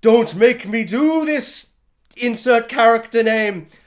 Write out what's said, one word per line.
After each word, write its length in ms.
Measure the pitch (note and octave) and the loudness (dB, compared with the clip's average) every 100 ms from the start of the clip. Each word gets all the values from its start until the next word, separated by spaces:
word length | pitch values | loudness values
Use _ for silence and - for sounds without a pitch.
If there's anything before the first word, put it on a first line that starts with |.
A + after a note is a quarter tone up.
Don't 340 | A3 A#3 A3+ | 4 2 2
make 320 | E3 A#3 B3 F#3+ | 2 2 2 -6
me 160 | A3+ | -6
do 420 | G#3+ A3 D4+ D#4+ | -4 -2 0 0
this, 460 | D#4 D4+ A3+ - - _ _ _ _ | -2 -4 -4 -6 -10 _ _ _ _
insert 540 | - A#3+ A3+ B3+ A#3 A#3 | -6 -4 -2 0 0 0
character 540 | - A3+ A3+ A3+ A3+ | 2 2 2 0 -2
name. 440 | A3+ A3 G#3 F#3+ D#3 _ | 0 0 -2 -6 -12 _